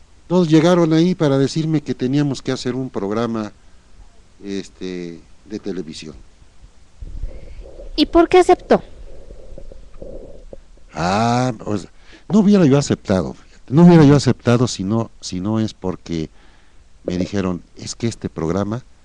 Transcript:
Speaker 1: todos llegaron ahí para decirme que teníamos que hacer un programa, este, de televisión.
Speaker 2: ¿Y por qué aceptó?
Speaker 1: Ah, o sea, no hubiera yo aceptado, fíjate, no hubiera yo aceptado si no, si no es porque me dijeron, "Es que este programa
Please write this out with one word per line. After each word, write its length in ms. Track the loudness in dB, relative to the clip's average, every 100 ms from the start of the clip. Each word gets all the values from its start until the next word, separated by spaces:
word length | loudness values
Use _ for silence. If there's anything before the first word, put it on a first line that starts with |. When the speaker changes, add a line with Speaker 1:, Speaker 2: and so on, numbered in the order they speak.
| -20 -18 -2
Speaker 1:
todos 200 | 0 4
llegaron 440 | 4 6 4 2
ahí 240 | 2 2 2
para 200 | 0 2
decirme 440 | 0 -2 -2 -2
que 160 | -4 -4
teníamos 440 | -2 0 -2 -4
que 100 | -6
hacer 240 | -6 -6 -6
un 120 | -6
programa, 640 | -6 -4 -4 -4 -4 -8 -12 -20 -20 _ -20 -20 -20 -20 -18
este, 720 | -10 -10 -10 -12 -10 -10 -12 -14 -20 -20 -14
de 120 | -12
televisión. 560 | -10 -10 -10 -14 -16 -18 -20 -20 -20 -20 -20 -20 -20 -18 -14 -10 -10 -12 -16 -18 -18 -18 -10 -2
Speaker 2:
¿Y 100 | 2
por 220 | 2 4
qué 100 | 4
aceptó? 420 | 4 2 2 0 0 -20 -18 -16 -18 -18 -16 -16 -14 -16 -18 -18 -16 -16 -16 -20 -18 -20 -20 -20 -16
Speaker 1:
Ah, 580 | -6 -2 0 0 0 -2 -4
o 120 | -6 -6
sea, 140 | -8 -20 -20 -20 -2
no 120 | 2
hubiera 240 | 4 6 6
yo 120 | 4
aceptado, 560 | 2 -2 0 -2 -2
fíjate, 400 | -8 -20 -20 -2
no 100 | 6 8
hubiera 180 | 10
yo 120 | 8 6
aceptado 500 | 4 0 2 2 2
si 180 | -2
no, 260 | -2 -2 -4 -10
si 200 | -10 -6
no 200 | -2 -2
es 140 | -2
porque 560 | -4 -8 -8 -6 -6 -6 -12 -20 -20 -20 -20 -20 -12
me 120 | -6 -4
dijeron, 440 | -4 -4 -4 -6 -10 -18
"Es 180 | -16
que 120 | -8 -8
este 220 | -6 -10
programa 540 | -6 -4 -2 -4 -6 -12 -20